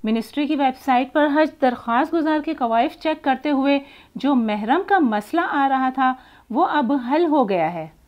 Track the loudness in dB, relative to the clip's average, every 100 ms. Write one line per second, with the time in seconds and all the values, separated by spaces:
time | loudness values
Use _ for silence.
0 | -2 -2 -4 -4 -2 0 0 -2 0 0
1 | 0 0 2 2 0 0 -2 -2 -2 -2
2 | 0 0 0 -2 -4 -4 0 0 0 -2
3 | -4 -2 -2 -2 0 0 2 0 -2 -20
4 | -16 -4 0 0 0 -2 0 -2 2 2
5 | 2 0 -2 -2 -2 0 0 0 -2 0
6 | -2 -2 -12 -20 _ 0 0 2 0 -2
7 | 0 0 2 2 2 0 -2 -4 -12 _